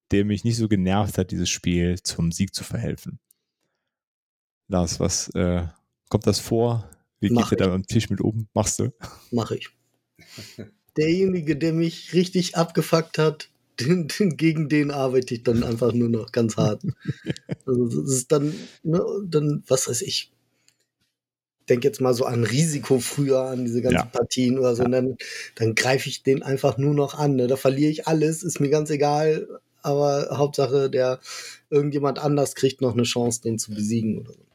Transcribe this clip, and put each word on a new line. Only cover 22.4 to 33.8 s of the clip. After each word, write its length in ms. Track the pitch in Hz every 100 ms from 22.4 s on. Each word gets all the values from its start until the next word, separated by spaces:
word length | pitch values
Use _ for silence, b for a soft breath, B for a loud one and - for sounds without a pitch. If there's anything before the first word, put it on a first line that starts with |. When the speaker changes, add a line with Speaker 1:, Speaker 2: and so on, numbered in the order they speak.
Speaker 2:
Risiko 540 | 110 123 165 143 143 131
früher, 440 | - - 139 131
an 220 | 131 127
diese 180 | 123 120
ganzen 260 | 123 - 117
Speaker 1:
Ja. 20 |
Speaker 2:
Partien 480 | 123 117 - 123 131
oder 160 | 127
so, 80 | 120
Speaker 1:
Ja. 40 | 123
Speaker 2:
und 60 |
dann, 240 | 127 127 120 B B B
dann 200 | - 113 110
greife 320 | 123 135 135
ich 160 | 123
den 180 | - 135
einfach 340 | - 135 143 117
nur 160 | 143
noch 220 | 147 139
an, 220 | - 147 135
ne? 100 | 123
Da 100 | 131
verliere 360 | 135 135 151
ich 160 | 156 -
alles, 340 | 160 151 160
ist 160 | 175 -
mir 100 | 143
ganz 220 | 151 151
egal, 560 | 147 147 147 156 156 - - _ _
aber 480 | 147 143 143 143 -
Hauptsache, 580 | 131 143 143 135 139 135
der, 300 | 131 127 131 B B B B _
irgendjemand 480 | 147 147 143 139 131
anders 380 | 147 143 135 -
kriegt 240 | 135 -
noch 140 | 127
eine 100 | 113
Chance, 380 | 117 123 120 117
den 180 | 117 110
zu 120 | -
besiegen 460 | 104